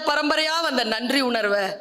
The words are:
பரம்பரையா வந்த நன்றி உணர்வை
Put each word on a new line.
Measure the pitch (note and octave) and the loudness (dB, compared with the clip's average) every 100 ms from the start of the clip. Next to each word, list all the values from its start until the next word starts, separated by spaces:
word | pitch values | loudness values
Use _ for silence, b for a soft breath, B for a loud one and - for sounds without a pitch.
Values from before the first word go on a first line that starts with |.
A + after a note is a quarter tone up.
| D#4 | 0
பரம்பரையா | D4 D4+ D#4 D#4 E4 | 0 2 2 0 0
வந்த | D#4+ B3+ | 0 0
நன்றி | A3 A3 A#3+ C4+ | 0 -2 0 0
உணர்வை | B3+ A#3 G#3 G3+ F#3+ - | 2 0 0 0 -2 -6